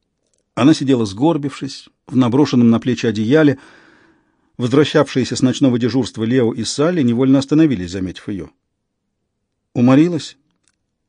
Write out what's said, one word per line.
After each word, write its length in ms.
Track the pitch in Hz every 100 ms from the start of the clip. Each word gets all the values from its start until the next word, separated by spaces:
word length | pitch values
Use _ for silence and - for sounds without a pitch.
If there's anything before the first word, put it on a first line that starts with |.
| _ _ _ _ _
Она 200 | - 131
сидела 320 | - 135 127 107
сгорбившись, 840 | 95 151 156 143 - 135 - - _ -
в 100 | 123
наброшенном 540 | 123 127 143 127 117
на 100 | 113
плечи 260 | 123 117 120
одеяле. 520 | 104 110 156 151 127 - _ _ _ _ _ _ _ _ -
Возвращавшиеся 800 | 120 139 147 156 143 135 117 123
с 60 |
ночного 360 | 127 117 139 120
дежурства 440 | 117 127 110 104
Лео 280 | 113 127 113
и 120 | -
Салли 380 | 107 - 156 180
невольно 360 | 120 117 135 139
остановились, 520 | 135 151 160 104 90
заметив 380 | 95 92 82 -
ее. 220 | 98 73 _ _ _ _ _ _ _ _ _ _ _ _
"Уморилась?" — 600 | - 123 135 175 160 - - _ _ _ _ _ _